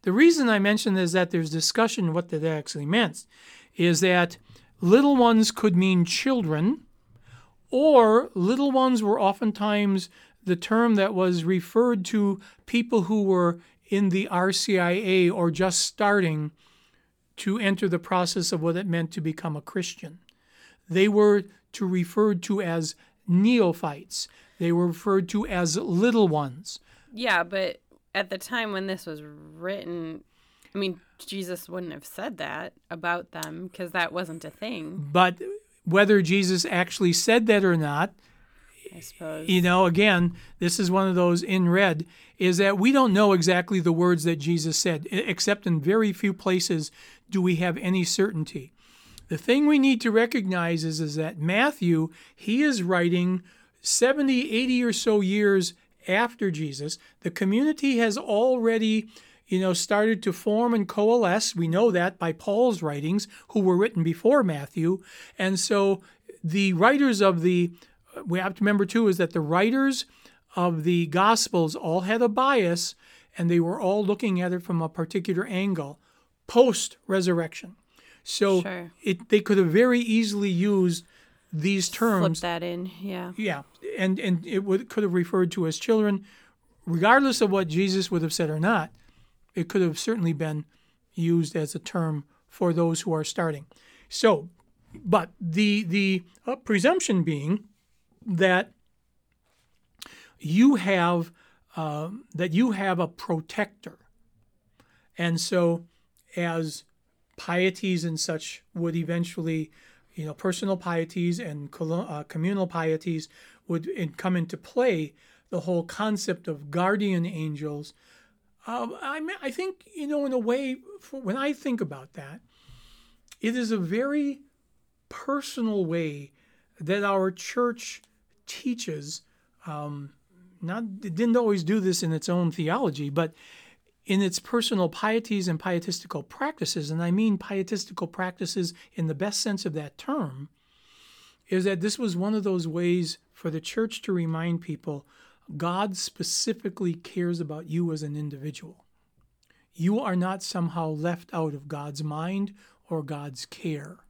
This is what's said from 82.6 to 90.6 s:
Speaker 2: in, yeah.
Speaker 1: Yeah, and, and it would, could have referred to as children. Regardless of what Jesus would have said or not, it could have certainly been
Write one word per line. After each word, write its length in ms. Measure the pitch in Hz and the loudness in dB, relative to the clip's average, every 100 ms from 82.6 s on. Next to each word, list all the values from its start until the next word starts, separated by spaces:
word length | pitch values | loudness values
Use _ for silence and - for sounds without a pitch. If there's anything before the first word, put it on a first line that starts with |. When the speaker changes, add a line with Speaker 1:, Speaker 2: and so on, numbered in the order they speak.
Speaker 2:
in, 260 | 175 175 185 170 | -6 -8 -10 -10
yeah. 320 | 196 185 175 185 | -10 -10 -10 -6
Speaker 1:
Yeah, 280 | 214 143 - _ - - | -6 -6 -10 _ -12 -4
and, 220 | 190 190 | -2 -2
and 260 | 196 175 180 | -2 -2 -2
it 140 | 196 | -4
would, 280 | 196 190 240 | -2 -4 -2
could 160 | - | -4
have 100 | 202 | 0
referred 380 | 180 175 190 180 | 0 0 0 0
to 160 | 196 165 | 0 -4
as 100 | 156 | -4
children. 480 | - 220 208 196 202 - _ _ _ _ - | 0 2 2 0 -6 -20 _ _ _ _ -4
Regardless 560 | 165 196 262 269 233 | 2 6 6 6 2
of 100 | 214 | 2
what 160 | 196 175 | 2 0
Jesus 420 | 160 196 190 175 | 0 2 0 0
would 120 | 175 | -2
have 100 | 160 | -2
said 180 | - 160 | -2 -2
or 100 | 156 | 0
not, 300 | 180 220 160 - _ _ _ _ _ | 0 0 -2 -12 _ _ _ _ _
it 140 | - 170 | -6 -2
could 140 | 196 | 0
have 180 | 175 156 | 0 0
certainly 320 | - 226 170 | -4 0 0
been 320 | 147 156 151 | 0 -4 -6